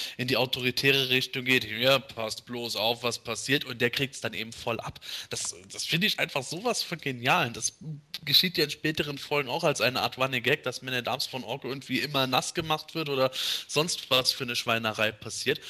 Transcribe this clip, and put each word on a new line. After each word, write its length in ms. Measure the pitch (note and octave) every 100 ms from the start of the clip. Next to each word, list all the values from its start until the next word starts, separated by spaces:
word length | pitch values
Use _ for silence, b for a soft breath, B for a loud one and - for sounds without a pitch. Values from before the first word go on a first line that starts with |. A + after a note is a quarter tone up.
| B B
in 120 | B2+
die 80 | A#2
autoritäre 720 | B2+ C3 B2+ B2 C#3 C#3 B2+
Richtung 340 | B2+ - C3+
geht. 200 | B2+ B2+
„Ja, 340 | G#2+ A2 B2+ C3+
passt 460 | - - A2 - -
bloß 300 | B2 A#2 G#2+
auf, 260 | A2 A#2
was 160 | A#2+ A2+
passiert.“ 460 | - A2 - C#3
Und 160 | C3 A#2+
der 100 | A#2+
kriegt's 300 | - C3+ -
dann 120 | A#2
eben 200 | F#2+ A2+
voll 260 | - - A2+
ab. 220 | - - B B B
Das, 260 | A2+ - E2+ F#2+
das 120 | -
finde 220 | - D#3+ G3+
ich 140 | -
einfach 240 | D3 C#3+
sowas 400 | B2 D#3+ A#3+ G#3+
von 140 | - E3
genial. 520 | C#3+ B2+ B2 F3 C3
Das 240 | A#2+ - - D#3 D3 - -
geschieht 340 | D3 C#3 F#3 F3
ja 60 |
in 60 | D3
späteren 480 | - D#3 D#3 D3 C#3
Folgen 300 | - D3 C3
auch 160 | D3+
als 160 | E3 C#3
eine 220 | A2+ B2+
Art 160 | A#2 -
Running 240 | C3 B2+
Gag, 200 | B2 D3+
dass 200 | B2+ -
Man 120 | C3
at 140 | B2+ A#2
Arms 180 | B2+ -
von 160 | C3
Orko 260 | G#2 C#3 B2
irgendwie 300 | C3+ - B2+
immer 300 | D3 C#3+ C3
nass 260 | C3 -
gemacht 400 | - D#3+ D#3 -
wird 140 | D#3+ D3+
oder 240 | C3+ C3 B B B B
sonst 420 | C#3+ E3 - -
was 200 | B2+ -
für 140 | -
eine 100 | B2
Schweinerei 560 | A#2+ B2 A2+ A2+ G#2+ A2
passiert. 500 | A2 A#2 - B2 D3+